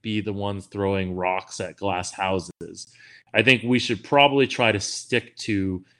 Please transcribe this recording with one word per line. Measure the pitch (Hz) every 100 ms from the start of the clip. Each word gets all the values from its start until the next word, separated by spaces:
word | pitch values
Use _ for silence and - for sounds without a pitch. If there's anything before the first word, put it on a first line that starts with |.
be | 110 107
the | 101
ones | 98 101 98 -
throwing | 101 98 98 92 92
rocks | 92 92 - -
at | 92 -
glass | 98 90 90
houses. | - 95 95 85 - 82 - - _ - - _
I | 107
think | 110 120
we | 117 123
should | - 101
probably | - 143 143 139 127
try | - 117
to | 104
stick | - - - 120 - -
to | - 101 95 92 -